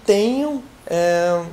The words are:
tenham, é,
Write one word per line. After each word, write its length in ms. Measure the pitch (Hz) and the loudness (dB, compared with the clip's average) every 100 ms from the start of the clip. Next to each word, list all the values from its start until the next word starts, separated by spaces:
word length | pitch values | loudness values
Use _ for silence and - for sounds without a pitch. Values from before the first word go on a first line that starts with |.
| - | 0
tenham, 560 | 202 220 262 294 277 - - - | 2 2 0 -2 -4 -10 -16 -4
é, 540 | 170 175 175 175 175 170 | 0 2 2 0 -2 -4